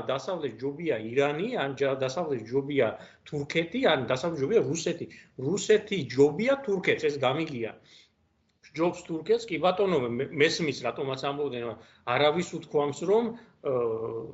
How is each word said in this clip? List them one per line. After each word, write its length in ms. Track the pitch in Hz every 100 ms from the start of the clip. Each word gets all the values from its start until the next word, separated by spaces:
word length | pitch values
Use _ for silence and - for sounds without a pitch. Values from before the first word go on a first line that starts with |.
დასავლეთ 500 | 117 135 196 175 139 110
ჯობია 400 | 135 143 165 113
ირანი, 480 | 110 127 143 151 226
ან 220 | 214 139 127
ჯა-, 200 | 139 135
დასავლეთ 460 | - 180 160 127
ჯობია 440 | 110 135 139 139 110 98 - -
თურქეთი, 600 | - 151 139 165 165 247
ან 160 | 226 147
დასავლეთ 360 | 120 131 170 160
ჯობია 220 | 165 233
რუსეთი. 440 | 131 165 180 - - - - -
რუსეთი 640 | 131 196 - 214 208 196 117
ჯობია 480 | 123 147 156 247 277
თურქეთს, 460 | 214 190 185 156
ეს 120 | 151 143
გამიგია. 540 | 127 147 160 123 107 - _ - _ _ _ _ _ _ -
ჯობს 320 | 151 175 175
თურქეთს, 420 | - 160 160 226 -
კი 120 | 156
ბატონო, 400 | 180 185 196 156
მე-, 280 | 120 120 143
მესმის, 520 | 135 160 170 156 117
რატომაც 400 | 120 160 135 131
ამბობდნენ, 420 | 139 143 143 123
მაგრამ 200 | 117 107 - _ 120
არავის 420 | 127 147 165 175
უთქვამს, 480 | 160 - 147 143 135
რომ, 240 | 170 220 233 233 - _
აა, 160 | 147 127 117 113 113 113 113